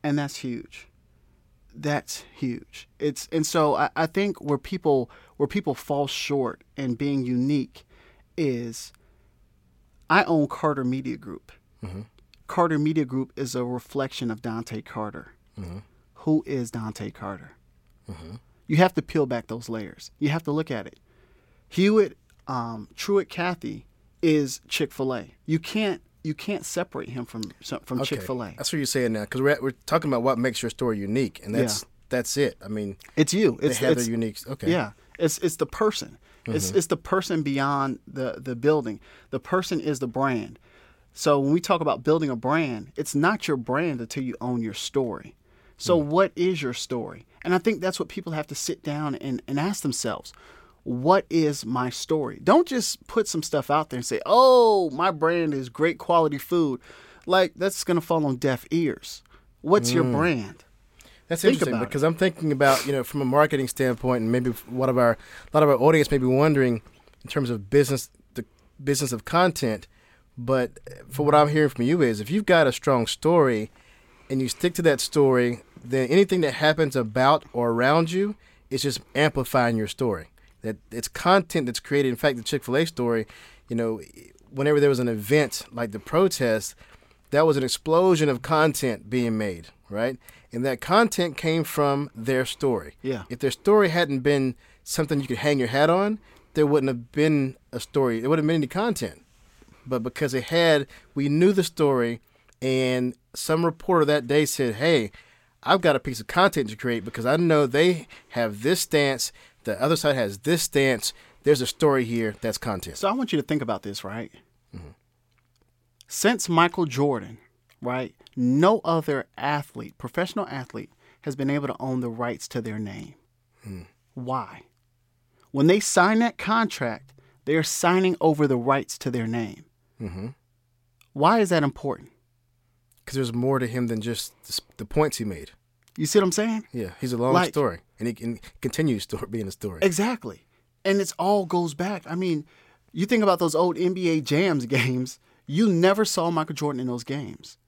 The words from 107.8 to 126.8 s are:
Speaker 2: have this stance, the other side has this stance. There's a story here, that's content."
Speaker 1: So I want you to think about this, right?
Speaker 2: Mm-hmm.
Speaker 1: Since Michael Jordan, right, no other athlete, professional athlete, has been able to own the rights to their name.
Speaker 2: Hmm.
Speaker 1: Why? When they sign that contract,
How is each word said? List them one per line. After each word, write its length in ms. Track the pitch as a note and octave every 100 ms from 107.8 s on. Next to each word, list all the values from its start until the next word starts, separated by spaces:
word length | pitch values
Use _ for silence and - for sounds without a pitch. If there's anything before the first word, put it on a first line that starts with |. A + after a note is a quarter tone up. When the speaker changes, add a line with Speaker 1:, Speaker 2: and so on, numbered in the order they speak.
| F3+ E3+ B2+ - _
Speaker 2:
have 340 | A#2+ A2+ G2+
this 180 | B2+ F3+
stance, 500 | - D#3 C#3+ B2+ - - - _
the 180 | - G2+
other 140 | C3+ D#3+
side 200 | D3+ C3+
has 240 | G#2 G2+
this 240 | D3 E3+
stance. 500 | - C#3+ C3+ A#2 - - - _
There's 180 | C#3 C#3+
a 60 | B2+
story 360 | - D3+ C3+ A#2
here, 300 | A#2 A2 G2+
that's 160 | A2+ -
content." 400 | B2 F#2+ F2 -
Speaker 1:
So 100 | G3
I 60 |
want 180 | B3 A#3+
you 60 | D#3
to 80 | -
think 140 | D3+
about 220 | A#2+ G2
this, 200 | G2+ G2+
right? 280 | F#2+ A2 - - _ _ _ F2
Speaker 2:
Mm-hmm. 140 | D2+ - _ _ _ _ _ _ _ _ _ _ _
Speaker 1:
Since 420 | - G#3 A#3+ -
Michael 360 | E3 E3+ F3 D#3+
Jordan, 520 | B2 C#3+ B2 F#2+ A2+ _ _ _ _
right, 320 | B2 B2+ B2+ _ - -
no 460 | B2 C3+ F#3 A3
other 440 | - E3 D3+ C#3 - -
athlete, 600 | C#3 D3 C#3+ - - _
professional 500 | B2 - F3+ G#3 G3
athlete, 400 | C#3 B2+ - G#2 _ _ _
has 140 | - C3+
been 140 | C#3
able 180 | C#3+ C#3
to 80 | -
own 200 | C3 B2+
the 100 | B2
rights 380 | A2+ A#2+ A2+ -
to 120 | B2
their 180 | A2 G#2+
name. 360 | G#2 F#2+ - - _ _ _ _
Speaker 2:
Hmm. 180 | G#2 F#2+ F2 _ _
Speaker 1:
Why? 500 | - B2 C3 G2+ - _ _ _ _ _ _ _ _ _
When 160 | C3+ D3+
they 120 | G3+
sign 400 | - G3 F#3 A3
that 180 | A#3 -
contract, 760 | - A3+ A3 -